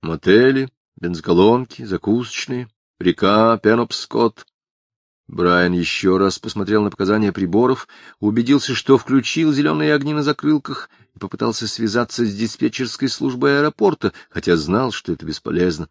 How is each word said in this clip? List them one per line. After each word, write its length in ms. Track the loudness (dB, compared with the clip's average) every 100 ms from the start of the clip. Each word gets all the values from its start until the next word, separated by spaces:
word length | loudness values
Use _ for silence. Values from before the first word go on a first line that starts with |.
Мотели, 680 | -6 -6 4 6 6 2 -4 _ _ _
бензоколонки, 840 | -8 -6 0 4 6 4 -2 -12
закусочные, 840 | -8 -6 -2 -2 -4 -10 -8 -8 -10 _ _ _
река 600 | -2 0 2 4 4 2
Пенопскот. 880 | 2 2 0 -6 -6 -2 -2 -2 -20 _ _ _ _ _ _ _ _
Брайан 460 | -2 2 4 2
еще 460 | 0 -2 -2 0 2
раз 200 | 2 -2
посмотрел 440 | -10 -8 -2 0
на 80 | 0
показания 420 | -2 0 0 0
приборов, 560 | -2 0 2 2 0 -6 -20 -20 -4
убедился, 540 | -2 0 2 0 0
что 240 | -6 4 4
включил 540 | 4 0 0 0 0
зеленые 420 | 2 0 0 0
огни 180 | 0 0
на 100 | -2
закрылках, 680 | -2 -2 0 0 -2 -12 -14 _ _
и 40 | -14
попытался 480 | -12 -4 -4 -2 -6
связаться 600 | -4 -2 0 -2 -2 -2
с 80 |
диспетчерской 760 | -2 -6 -2 -4 -2 -8 -4 -4
службой 500 | -2 -4 0 0 2
аэропорта, 540 | 0 2 0 2 -4 -6 -12
хотя 280 | -8 0 0
знал, 360 | 2 0 0
что 200 | -4 -8
это 120 | -8
бесполезно. 640 | -8 -10 -6 -2 0 -2 -10